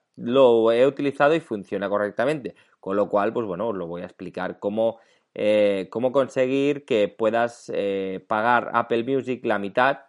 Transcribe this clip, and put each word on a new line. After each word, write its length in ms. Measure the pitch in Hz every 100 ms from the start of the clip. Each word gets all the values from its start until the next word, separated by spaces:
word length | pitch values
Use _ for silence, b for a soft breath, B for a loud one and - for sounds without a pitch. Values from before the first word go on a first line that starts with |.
| _ -
lo 560 | 120 131 127 117 113
he 160 | 117 139
utilizado 480 | 139 143 139 143 160
y 40 |
funciona 500 | - 104 92 101 98
correctamente, 680 | 101 104 104 127 156 98 - b b
con 160 | - 101
lo 140 | 98
cual, 240 | 104 107
pues 120 | 123 107
bueno, 220 | 87 113
os 80 | 98
lo 120 | 85
voy 160 | 87
a 20 | 90
explicar 520 | - 90 90 92 90
cómo, 400 | 101 110 113 113 b b b
eh, 540 | - 107 107 104 98 87
cómo 200 | 113 127
conseguir 720 | 139 123 135 127 139 139 143 -
que 220 | 113 98
puedas, 640 | - 110 113 120 - -
eh, 500 | - 101 98 95 92 -
pagar 440 | 107 117 120 -
Apple 300 | 117 - 117
Music 400 | 117 135 120 123 120
la 140 | 104
mitad 400 | 101 123 131 139